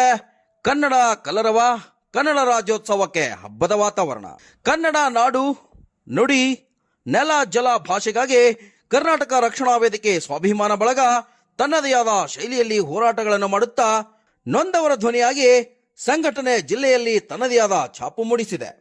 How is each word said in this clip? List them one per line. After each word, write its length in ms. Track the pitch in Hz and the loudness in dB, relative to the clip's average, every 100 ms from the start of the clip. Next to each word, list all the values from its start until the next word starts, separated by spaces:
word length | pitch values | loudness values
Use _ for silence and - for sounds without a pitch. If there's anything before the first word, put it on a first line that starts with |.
| 254 220 - _ _ _ - | 2 0 -4 _ _ _ -2
ಕನ್ನಡ 280 | 285 294 262 240 208 | 0 0 2 2 0
ಕಲರವ, 360 | - 190 220 220 240 233 - _ _ | -4 -2 0 2 2 0 -8 _ _
ಕನ್ನಡ 240 | - 294 285 254 | -2 0 2 2
ರಾಜ್ಯೋತ್ಸವಕ್ಕೆ 800 | 233 196 220 214 202 185 165 139 98 | 0 0 -4 -2 -2 0 -2 -4 -6
ಹಬ್ಬದ 300 | 101 107 170 | -12 -4 0
ವಾತಾವರಣ. 540 | 208 208 202 170 113 95 69 - _ - | 0 0 0 -4 -4 -12 -20 -20 _ -2
ಕನ್ನಡ 300 | 320 330 302 285 | 0 0 0 0
ನಾಡು, 340 | 233 247 254 277 277 _ _ _ _ - | 2 0 0 -2 -4 _ _ _ _ -6
ನುಡಿ, 340 | 131 254 269 262 254 _ _ _ _ - | -2 2 2 0 -2 _ _ _ _ -2
ನೆಲ, 260 | 180 294 302 240 | 0 2 0 0
ಜಲ, 180 | 233 247 233 | 0 0 0
ಭಾಷೆಗಾಗಿ 640 | 156 196 220 214 262 254 240 226 - _ - | -2 -4 -2 -2 2 4 4 2 -12 _ -4
ಕರ್ನಾಟಕ 460 | 262 311 311 277 254 | -2 0 -2 0 0
ರಕ್ಷಣಾ 380 | 233 226 254 240 | 0 0 0 2
ವೇದಿಕೆ 420 | 226 208 214 175 | 2 0 -2 -2
ಸ್ವಾಭಿಮಾನ 540 | - 143 185 208 208 202 | -4 -2 -2 0 0 0
ಬಳಗ 240 | 226 262 247 240 226 _ _ - | 0 2 2 0 -4 _ _ -4
ತನ್ನದೇ 340 | 277 311 277 | -2 0 0
ಆದ 320 | 254 226 208 151 | 0 2 0 -2
ಶೈಲಿಯಲ್ಲಿ 540 | - 214 247 226 214 | -6 -6 -2 0 0
ಹೋರಾಟಗಳನ್ನು 680 | 151 175 233 233 214 202 196 | -2 0 0 0 0 0 0
ಮಾಡುತ್ತಾ 420 | 196 226 - 226 220 214 _ _ _ - | -2 -2 0 0 0 -4 _ _ _ -4
ನೊಂದವರ 480 | - 359 349 311 262 | -2 0 0 0 0
ಧ್ವನಿಯಾಗಿ 540 | 226 240 240 277 254 247 233 _ _ - | 0 0 0 2 4 4 2 _ _ -10
ಸಂಘಟನೆ 540 | - 302 311 277 254 240 | -2 0 -2 -2 -2 -2
ಜಿಲ್ಲೆಯಲ್ಲಿ 520 | 135 214 269 254 233 214 | -2 -2 2 2 2 -2
ತನ್ನದೇ 380 | - - 254 240 | -4 -6 0 2
ಆದ 180 | 208 185 127 - | 2 0 -4 -8
ಛಾಪು 240 | 127 - | -10 -6
ಮೂಡಿಸಿದೆ. 460 | 226 240 220 185 107 - | -2 -2 -2 -8 -10 -16